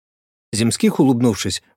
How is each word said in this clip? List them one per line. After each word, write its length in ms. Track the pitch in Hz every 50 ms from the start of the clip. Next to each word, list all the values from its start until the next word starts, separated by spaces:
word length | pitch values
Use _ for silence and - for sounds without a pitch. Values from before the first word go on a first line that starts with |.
| _ _ _ _ _ _ _ _ _ _ -
Земских, 480 | 107 113 113 110 - - 214 - -
улыбнувшись, 600 | 156 131 131 120 123 120 104 - - 101 90 - - _ _